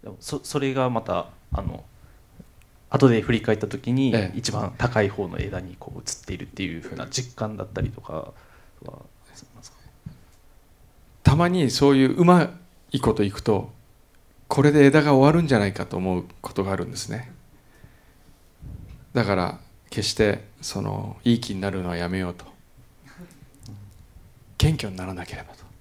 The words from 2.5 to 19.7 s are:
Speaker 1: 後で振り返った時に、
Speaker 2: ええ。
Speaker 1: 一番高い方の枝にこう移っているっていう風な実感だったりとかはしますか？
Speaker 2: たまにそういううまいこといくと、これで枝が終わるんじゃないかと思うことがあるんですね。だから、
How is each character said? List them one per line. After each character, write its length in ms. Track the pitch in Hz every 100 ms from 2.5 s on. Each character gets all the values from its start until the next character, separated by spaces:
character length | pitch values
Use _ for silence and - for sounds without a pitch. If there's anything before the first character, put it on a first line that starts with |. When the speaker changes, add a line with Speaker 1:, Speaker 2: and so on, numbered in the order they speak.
| - - - -
Speaker 1:
後 200 | 131 131
で 120 | 117
振 120 | -
り 80 | 117
返 120 | - 107
っ 20 |
た 80 | 107
時 240 | 101 -
に、 200 | 127 135 117
Speaker 2:
え 160 | 92
え。 40 | 92
Speaker 1:
一 140 | -
番 220 | 107 101 -
高 240 | 123 110
い 60 | 101
方 180 | - 92
の 100 | 87
枝 240 | 85 92
に 140 | 92 92
こ 140 | - -
う 40 |
移 20 |
っ 40 | - - -
て 80 |
い 40 | 92
る 60 | -
っ 20 |
て 160 | -
い 120 | 95 82
う 60 |
風 140 | 82 78
な 100 | -
実 300 | - 123 -
感 220 | 107 107
だ 80 | -
っ 20 |
た 140 | -
り 100 | -
と 100 | -
か 120 | -
は 200 | 78 - - - - - - - - - _ _ -
し 100 | - -
ま 60 |
す 100 | -
か？ 60 | _ - _ - - - _ _ - _ _ - _ _ -
Speaker 2:
た 140 | - 143
ま 120 | 175
に 240 | 180 139
そ 200 | - 143
う 40 | 139
い 100 | 131
う 80 |
う 120 | - 175
ま 260 | 180 151 - - _ _
い 80 | -
こ 140 | 113
と 100 | 107
い 80 | 101
く 100 | 98
と、 300 | - 101 - - _ _ _ _ _ _ -
こ 140 | -
れ 100 | 143
で 140 | 147 139
枝 160 | 151
が 140 | 147 135
終 100 | 139
わ 60 |
る 120 | 160
ん 40 | 160
じ 80 | 123
ゃ 40 |
な 60 | 101
い 80 |
か 140 | 95 98
と 100 | 95
思 220 | 92 90
う 60 | - -
こ 120 | -
と 100 | -
が 80 | 98
あ 40 | 95
る 100 | 87
ん 60 |
で 60 | -
す 120 | -
ね。 220 | 107 - - - - _ - - - _ _ _ - _ _ - - - - -
だ 120 | 127 104
か 100 | 95
ら、 240 | 90 - -